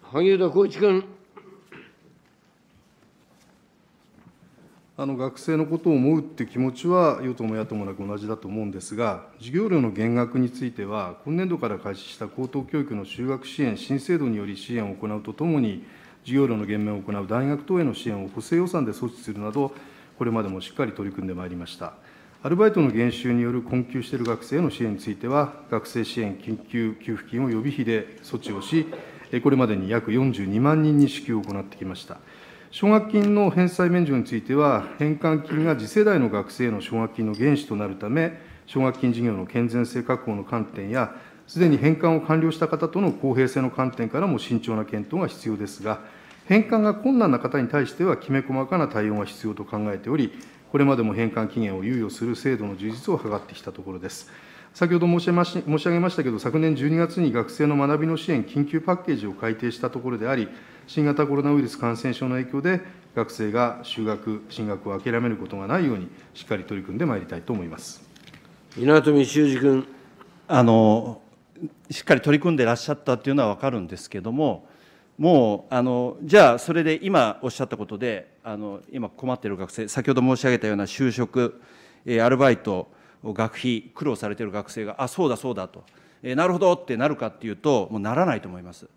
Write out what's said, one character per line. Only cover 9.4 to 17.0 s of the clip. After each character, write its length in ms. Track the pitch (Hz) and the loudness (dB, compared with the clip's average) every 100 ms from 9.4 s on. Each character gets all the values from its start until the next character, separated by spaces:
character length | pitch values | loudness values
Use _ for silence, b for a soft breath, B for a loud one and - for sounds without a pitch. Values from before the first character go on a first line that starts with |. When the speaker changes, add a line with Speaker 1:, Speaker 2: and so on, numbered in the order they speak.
| 113 151 | -6 -2
Speaker 2:
業 120 | 220 | 2
料 100 | 175 | 2
の 100 | 120 | 2
減 240 | 95 110 | 0 0
額 240 | 120 120 127 | 2 0 0
に 120 | 127 | -2
つ 140 | 127 | -2
い 60 | 127 | -8
て 140 | 113 | -6
は、 320 | 101 107 92 87 | -6 -6 -6 -10
今 120 | - 165 | -4 -2
年 120 | 185 | -2
度 100 | 170 | -2
か 100 | 117 | -4
ら 120 | 98 | -4
開 160 | 101 98 | -6 -10
始 140 | - | -12
し 80 | - | -14
た 100 | 104 | -12
高 180 | - 127 | -8 -6
等 160 | 143 | -6
教 180 | 127 151 | -4 -4
育 140 | 143 | -4
の 100 | 107 | -6
就 220 | 95 - 123 | -8 -8 -6
学 180 | 135 | -6
支 160 | - - | -8 -2
援 120 | 135 101 | -2 -2
新 220 | - 135 | -4 -6
制 200 | 139 175 | -2 -2
度 100 | 135 | 0
に 80 | 107 | -2
よ 100 | 98 | -6
り 100 | 98 | -10
支 200 | - 120 | -6 -6
援 120 | 104 | -6
を 60 | |
行 140 | 95 107 | -6 -6
う 120 | 104 | -8
と 120 | 104 | -8
と 120 | 104 | -4
も 140 | 165 156 | 0 2
に、 260 | 117 92 B B B B | 0 -2 B B B B
授 140 | - 131 | -2 2
業 100 | 135 | 2
料 100 | 113 | 0
の 80 | |
減 200 | 101 104 | -2 -2
免 120 | 104 | -2
を 60 | 104 | -4